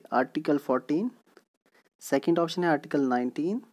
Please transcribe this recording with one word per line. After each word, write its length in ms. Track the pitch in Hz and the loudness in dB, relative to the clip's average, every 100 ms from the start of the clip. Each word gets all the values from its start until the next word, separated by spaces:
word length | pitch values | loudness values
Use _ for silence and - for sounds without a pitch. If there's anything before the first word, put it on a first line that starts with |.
| - | -4
आर्टिकल 460 | 123 127 156 160 147 | -2 -2 -2 0 0
फ़ोर्टीन, 520 | - 127 - 151 247 - _ _ _ _ _ _ _ _ | 0 -2 0 -2 -2 -8 _ _ _ _ _ _ _ _
सेकंड 380 | - 139 175 170 | -2 0 2 2
ऑप्शन 260 | 165 180 | 0 0
है 60 | 175 | 0
आर्टिकल 300 | 147 - 147 | 0 0 0
नाइनटीन, 640 | 135 123 123 135 165 233 - | 2 0 -2 -2 -4 -4 -8